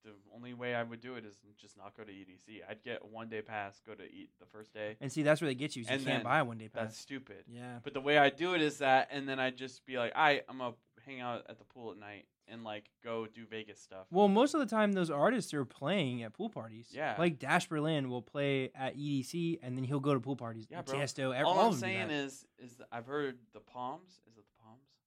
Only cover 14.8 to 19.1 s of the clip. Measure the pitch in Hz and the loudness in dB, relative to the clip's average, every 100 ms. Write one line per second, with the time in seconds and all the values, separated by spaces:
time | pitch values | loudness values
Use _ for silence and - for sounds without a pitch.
14.8 | 214 196 170 143 165 247 170 147 131 - | 4 4 2 4 4 4 0 -2 -2 -4
15.8 | 139 196 143 123 113 - 214 175 113 110 | 0 2 2 -2 -6 -6 -6 -6 -10 -12
16.8 | 117 117 147 110 175 143 135 165 175 156 | -12 -4 -2 2 2 2 2 2 2 0
17.8 | 151 156 135 123 113 147 143 139 131 - | 2 2 0 -4 -6 -2 0 2 0 -4
18.8 | 131 - 143 | -6 -4 -2